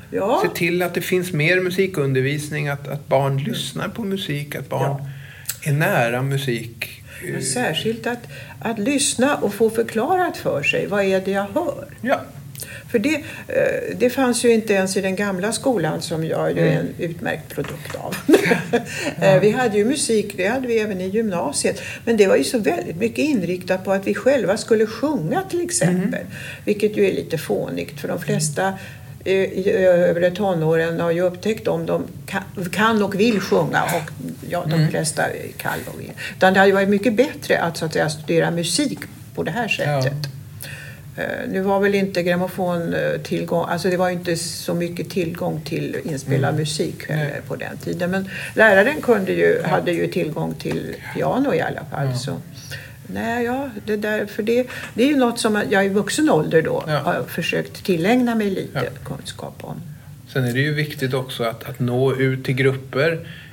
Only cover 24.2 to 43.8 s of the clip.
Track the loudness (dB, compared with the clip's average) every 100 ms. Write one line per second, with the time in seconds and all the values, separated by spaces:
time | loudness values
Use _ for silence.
24.2 | 2 2 2 0 2 2 2 0 -2 0
25.2 | 0 -2 -2 -4 -2 0 2 2 0 -2
26.2 | -8 -12 -14 -8 -4 0 0 2 2 2
27.2 | -4 -6 -2 -4 -2 -6 -8 -8 -6 -4
28.2 | -2 0 0 0 -2 -2 -12 -16 -16 -8
29.2 | 0 2 2 0 2 4 6 6 6 4
30.2 | 2 2 0 2 2 2 2 0 0 2
31.2 | 0 0 -4 -2 0 -2 0 -2 -2 -10
32.2 | -8 -8 -6 -6 -4 2 4 4 2 4
33.2 | 4 2 2 2 2 0 2 0 -2 -10
34.2 | -10 -10 -6 -4 0 2 4 2 -2 0
35.2 | -2 -2 -10 -8 -6 -6 -8 -10 -12 -10
36.2 | -8 4 6 8 6 6 4 4 4 4
37.2 | 2 0 0 0 0 -2 -2 0 0 -2
38.2 | 0 2 2 0 -2 0 0 -2 -12 -16
39.2 | -12 -6 -4 -2 -2 -2 0 0 0 -2
40.2 | -6 -10 -14 -14 -14 -14 -14 -16 -14 -8
41.2 | -6 -4 -4 -2 2 4 4 4 2 0
42.2 | 2 2 0 -2 -2 0 -2 -2 0 -2
43.2 | -4 -4 0 0 0 0